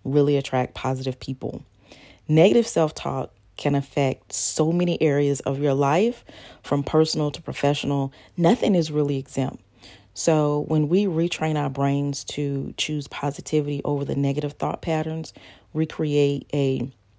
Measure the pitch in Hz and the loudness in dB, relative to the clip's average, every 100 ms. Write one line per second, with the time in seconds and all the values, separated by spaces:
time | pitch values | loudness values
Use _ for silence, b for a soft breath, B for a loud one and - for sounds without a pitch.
0 | - 143 143 143 135 131 123 - 131 131 | 0 2 4 2 0 -2 -4 -4 -4 -4
1 | 131 127 - 135 - - - _ B B | -6 -8 -8 -8 -8 -10 -14 _ B B
2 | B B B 156 180 233 226 - 156 - | B B B 6 6 6 2 2 0 -2
3 | 143 135 - _ _ - 147 143 139 - | -6 -6 -8 _ _ -6 0 0 -2 0
4 | 135 - - - - - 156 175 175 170 | 0 -2 -6 -4 -2 0 2 2 0 2
5 | 160 143 143 139 - 139 147 135 139 156 | 2 2 2 0 -2 -2 0 2 2 2
6 | 226 247 - B B B - 143 143 156 | 2 -2 -12 B B B -2 -2 2 2
7 | 160 156 147 - - - 143 143 - 143 | 2 2 -2 -4 -10 -2 0 0 0 -2
8 | 135 B B - 165 240 415 185 156 151 | -2 B B 0 2 4 2 2 2 0
9 | 143 139 131 - 127 - _ B B B | 0 -2 -4 -4 -4 -4 _ B B B
10 | B - - 156 147 147 - 160 151 180 | B -4 2 4 2 0 0 0 2 2
11 | 208 160 170 - 160 151 143 139 139 139 | 2 0 -2 -2 -2 0 -2 0 0 0
12 | 143 139 - - 143 139 - - - 151 | -2 -4 -8 -6 -4 -4 -6 -6 -4 -4
13 | 139 - 147 - - 156 147 143 - 143 | -6 -6 -6 -6 -2 -2 0 -4 -2 -2
14 | 143 143 139 139 143 - 151 165 - 160 | -2 0 0 0 -4 -4 -6 -4 -2 -2
15 | 156 160 160 - B B B 156 160 - | -2 -6 -10 -14 B B B -4 -2 -2
16 | 156 147 143 143 - 151 139 131 139 - | 0 2 2 0 -4 0 0 0 -4 -10
17 | _ | _